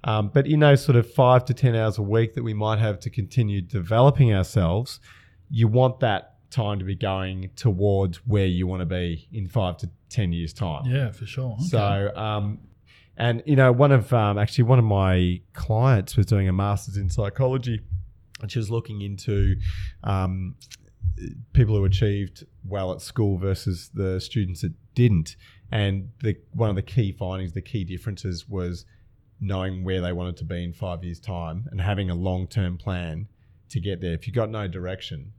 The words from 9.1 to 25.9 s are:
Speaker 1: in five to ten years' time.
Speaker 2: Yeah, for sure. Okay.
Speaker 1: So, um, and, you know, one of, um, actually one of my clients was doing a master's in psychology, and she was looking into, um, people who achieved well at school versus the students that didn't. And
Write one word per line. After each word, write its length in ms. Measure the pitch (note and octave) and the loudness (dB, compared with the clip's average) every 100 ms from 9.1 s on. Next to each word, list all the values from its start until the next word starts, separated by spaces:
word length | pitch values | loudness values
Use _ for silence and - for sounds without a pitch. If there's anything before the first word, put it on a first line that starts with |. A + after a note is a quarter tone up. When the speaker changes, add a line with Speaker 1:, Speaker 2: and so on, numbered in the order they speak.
| E2 - | -6 -8
Speaker 1:
in 140 | A2 F#2 | -10 -4
five 300 | A#2+ F#2 E2+ | -2 -2 -4
to 100 | F2 - _ | -12 -14 _
ten 220 | - F#2 | -2 -2
years' 200 | E2+ E2 | -2 -6
time. 320 | - F2+ D2 B2+ | -6 -6 -4 -2
Speaker 2:
Yeah, 260 | C3+ A#2+ | -2 -2
for 120 | - | -6
sure. 280 | A2+ - B2+ | -10 -8 -8
Okay. 100 | G#2+ - | -6 -2
Speaker 1:
So, 420 | A2+ G2+ G2 G2+ - | 0 2 0 -2 -4
um, 420 | G#2+ G#2+ G2+ - - _ _ _ _ - | -4 -2 -4 -6 -14 _ _ _ _ -2
and, 280 | A#2+ A#2 - | 0 0 2
you 80 | |
know, 160 | C3+ C3 | 6 6
one 220 | A#2+ C#3+ | 6 6
of, 200 | C3 G2+ | 6 4
um, 260 | A#2+ G#2 G2+ | 2 2 2
actually 260 | G#2+ - | 0 2
one 160 | A#2 B2+ | 4 4
of 40 | |
my 560 | A2 G2 F#2+ F#2 F2+ F2 _ | 6 4 4 4 2 0 _
clients 640 | - - A2 C3 A2+ - - | -10 -2 2 4 2 2 0
was 100 | F#2+ | 2
doing 220 | G#2 F#2+ | 2 2
a 40 | |
master's 440 | F#2 G2+ G2+ - G2 | 2 0 -2 -4 -4
in 120 | F#2+ | -2
psychology, 680 | - G2+ A#2 C3 C3 B2 A2 - - - - - - | 0 -2 0 0 0 -2 -6 -4 -8 -8 -18 -20 -12
and 100 | G#2 | -6
she 80 | A#2+ | -4
was 120 | G#2 | -2
looking 300 | A#2 - G#2 | -4 -4 -8
into, 520 | G2+ G2 - G2+ G2 F2+ - - - - | -8 -6 -2 2 4 2 -2 -4 -8 -6
um, 540 | - F#2+ F#2 F#2+ F#2 - - - - _ - - - - A2+ | -2 0 0 -2 -6 -10 -20 -20 -20 _ -4 -4 -8 -12 0
people 240 | - G#2+ G#2+ | 4 4 4
who 80 | |
achieved 600 | G2 F#2+ G#2+ G2+ G2 - - - | 2 2 2 0 -4 -10 -20 -18
well 280 | F#2+ G2+ F#2 | -8 -6 -4
at 80 | F2+ | -6
school 360 | - - G#2 F#2 | -8 -2 0 0
versus 520 | G2 F#2+ - F2 - | -2 -2 -2 -6 -8
the 260 | G2+ F#2+ F#2 | -6 -4 -4
students 420 | - - F#2 F2 | -4 -4 -4 -4
that 100 | F#2 - - | -6 -8 -8
didn't. 420 | - A#2+ F2+ D#2 - - - - | 2 4 4 0 -10 -20 -20 -6
And 400 | G#2+ G2+ | -2 0